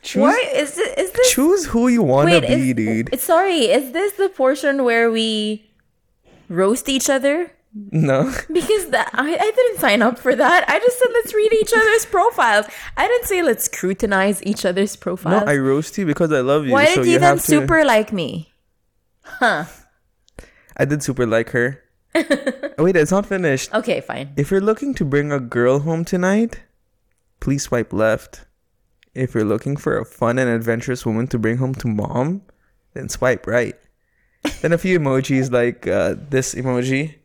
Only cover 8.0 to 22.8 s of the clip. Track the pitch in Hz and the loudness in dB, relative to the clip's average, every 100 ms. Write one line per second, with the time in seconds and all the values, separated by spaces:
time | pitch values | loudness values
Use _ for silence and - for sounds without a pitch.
8 | 151 135 262 254 - 320 - 427 330 254 | 2 2 0 -4 -4 -4 0 -2 0 -2
9 | - - 285 339 415 440 494 403 277 202 | -2 -4 -2 -2 0 2 0 2 2 4
10 | 220 233 262 240 254 349 - 302 480 494 | 2 0 -2 2 4 4 2 2 2 2
11 | 494 466 440 427 427 440 427 466 440 440 | 0 0 -2 0 2 2 2 2 4 2
12 | - - 359 - 247 208 208 - - - | 2 2 2 2 2 2 0 -12 -14 -2
13 | 349 480 466 381 330 226 - - 180 190 | 0 0 0 0 0 0 -4 -4 -4 -2
14 | 220 196 190 202 196 208 190 180 196 - | 0 2 2 0 -4 -2 -2 0 -2 -4
15 | - 185 - 196 202 143 131 139 156 - | -8 -6 0 0 2 0 2 0 -2 -4
16 | 185 147 165 151 127 147 147 277 302 359 | -4 0 0 2 2 0 2 4 4 4
17 | - - - 339 - 302 - 320 294 220 | 4 4 4 4 2 2 4 2 4 2
18 | 214 202 151 - 160 _ _ _ _ _ | 0 -4 -6 -8 -14 _ _ _ _ _
19 | _ _ - - 240 170 165 - _ _ | _ _ -20 -2 -2 -2 -6 -16 _ _
20 | _ _ _ - - _ _ - 139 147 | _ _ _ -20 -20 _ _ -4 -2 -2
21 | 139 131 120 113 117 131 123 139 _ _ | -4 -2 0 0 0 -2 -2 -4 _ _
22 | _ 330 - 285 - - 285 - | _ -4 0 -2 -2 -8 -12 0